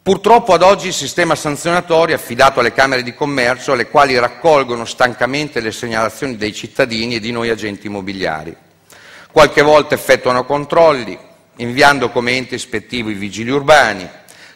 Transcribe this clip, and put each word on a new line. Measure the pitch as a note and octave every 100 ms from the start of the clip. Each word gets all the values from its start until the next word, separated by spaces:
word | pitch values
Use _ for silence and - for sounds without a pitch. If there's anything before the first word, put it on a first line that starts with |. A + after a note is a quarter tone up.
Purtroppo | - F#3+ G#3 A#3 G3+
ad | E3+
oggi | F3+ G3 F3+
il |
sistema | D#3+ C3+ - E3
sanzionatorio | D3 D#3 C#3+ E3+ F3 E3+ D#3+ E3
affidato | C#3 - A#2 C3+ B2+
alle | A#2+
Camere | - C3+ B2+
di | B2
Commercio, | - D3 C#3 A#2+ B2+ -
le | C3 A2
quali | C#3+ C#3 B2+
raccolgono | A#2+ - E3 D3 B2+ A#2+
stancamente | A2+ - B2+ A2+ B2 C#3 D3+ B2
le | A2
segnalazioni | G2+ A#2+ A2+ A2+ - C#3 A2+
dei | G#2
cittadini | G2 - - B2+ A2+ A#2 A#2
e |
di | G#2+
noi | A#2+ A#2
agenti | A2 G#2+ G2 G#2+
immobiliari. | G2+ F#2+ F#2+ E2+ D#2 D#2+ - _ _ _ - - - -
Qualche | D#3 D3 D3+
volta | D3 D3+ C#3 C3
effettuano | - B2+ B2+ B2+
controlli, | B2 C#3+ C#3+ E3 E3 C#3+ G#2+ F2+ - _ _ -
inviando | A#2+ B2 C#3+ C#3+ A#2+
come | B2 A#2+ B2+
ente | A#2+
ispettivo | A#2+ - A2 - B2 A2
i |
vigili | G2+ G2+ F#2+ A#2
urbani, | C#3 C#3 D3+ A#2 G2 F2 - _ - -